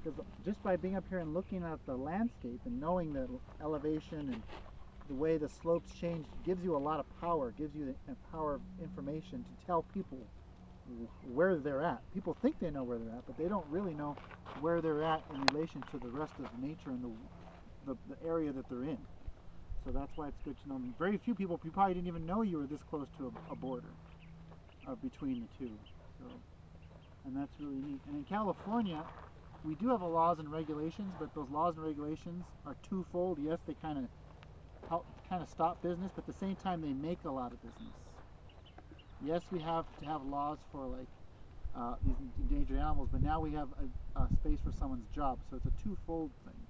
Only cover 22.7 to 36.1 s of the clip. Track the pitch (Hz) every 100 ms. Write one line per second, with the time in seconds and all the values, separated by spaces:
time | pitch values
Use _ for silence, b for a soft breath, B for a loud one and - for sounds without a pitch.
22.7 | 147 - 156 131 - 131 113 - 131 123
23.7 | 123 107 - - - - - - - -
24.7 | - - 123 131 - 143 127 117 - 127
25.7 | 104 - - - - 127 123 - - -
26.7 | - - - - - 135 131 139 - 147
27.7 | 135 143 139 147 147 139 196 214 - -
28.7 | 226 208 156 165 - - - - - 156
29.7 | 156 220 240 180 165 165 165 151 156 151
30.7 | 151 156 165 202 170 156 - 135 147 175
31.7 | 160 156 147 147 156 - 175 175 - -
32.7 | 135 - 190 175 175 180 160 147 165 -
33.7 | 151 160 147 123 - - - - - -
34.7 | - - 170 175 - - 185 156 - 165
35.7 | 175 175 170 185